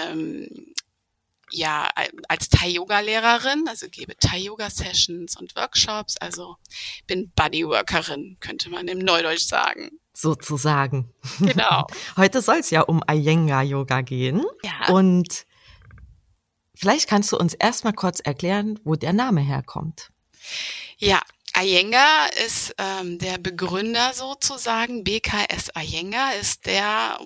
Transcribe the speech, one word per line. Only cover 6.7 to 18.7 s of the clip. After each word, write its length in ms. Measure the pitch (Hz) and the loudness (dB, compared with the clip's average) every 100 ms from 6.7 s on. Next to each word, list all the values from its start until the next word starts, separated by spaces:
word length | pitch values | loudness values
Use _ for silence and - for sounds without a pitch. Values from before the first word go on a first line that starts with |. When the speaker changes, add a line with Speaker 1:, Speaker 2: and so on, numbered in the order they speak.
| - - - - | -14 -12 -14 -4
Speaker 1:
bin 260 | 185 196 - | -4 -2 0
Bodyworkerin, 1000 | 156 156 165 113 - 175 - 143 190 190 | 0 0 0 0 2 -2 -2 -6 -10 -14
könnte 320 | - - 175 | -12 -8 -8
man 160 | 175 180 | -8 -6
im 100 | 185 | -2
Neudeutsch 460 | 190 170 165 170 | 2 2 2 -2
sagen. 560 | - - - - - 311 _ | 0 0 0 -2 -10 -18 _
Speaker 2:
Sozusagen. 1000 | - 156 151 - 147 151 147 135 135 120 _ 131 - | -2 0 0 -2 0 2 2 0 -2 -4 _ -14 0
Speaker 1:
Genau. 480 | 180 160 220 175 - - | 2 4 2 2 0 -8
Speaker 2:
<laughs> 160 | - - | -8 4
Heute 240 | 196 262 | 4 4
soll's 300 | - 311 - | 4 2 4
ja 100 | 160 | 2
um 220 | - 165 - | 4 2 2
Iyengar-Yoga 960 | 156 147 160 160 135 139 139 135 131 | 2 4 4 4 2 0 -2 -2 -2
gehen. 420 | 127 127 127 160 370 - | -2 -2 0 0 -2 -4
Speaker 1:
Ja. 240 | 196 - 190 | -10 -2 4
Speaker 2:
Und 580 | 185 190 180 175 - - _ - - - - - - _ _ _ _ _ | 6 8 6 2 -4 -10 _ -20 -20 -20 -20 -20 -20 _ _ _ _ _
vielleicht 340 | - 190 285 - | -2 2 2 4
kannst 240 | 208 208 | 2 2
du 60 | - | 2
uns 160 | 170 | 0
erst 300 | - 214 240 | 2 0 2
mal 100 | 226 | -2
kurz 260 | 208 185 170 | 0 -2 -2
erklären, 600 | - 139 175 202 208 | -4 -2 -2 0 -2